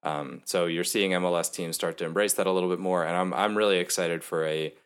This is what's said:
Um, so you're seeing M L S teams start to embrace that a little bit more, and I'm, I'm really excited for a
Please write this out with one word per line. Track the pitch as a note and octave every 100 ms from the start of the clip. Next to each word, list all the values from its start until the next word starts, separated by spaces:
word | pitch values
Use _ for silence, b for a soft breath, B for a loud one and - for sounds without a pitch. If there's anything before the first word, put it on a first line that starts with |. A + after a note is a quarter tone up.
Um, | D#2 D2+ C2+ C2+ -
so | F2+ E2+
you're | E2
seeing | - A2 G2
M | F2+ F2+
L | E2+
S | E2
teams | - E2 D#2+
start | G2 -
to | E2
embrace | F2+ G#2
that | - F#2+
a |
little | F#2 F2+
bit | F2+
more, | F#2+ F2+
and | E2 F2
I'm, | F#2
I'm | F2 G#2 G#2
really | G#2 F#2
excited | F2 - E2+ E2
for | - E2 D#2
a | D#2 D#2 b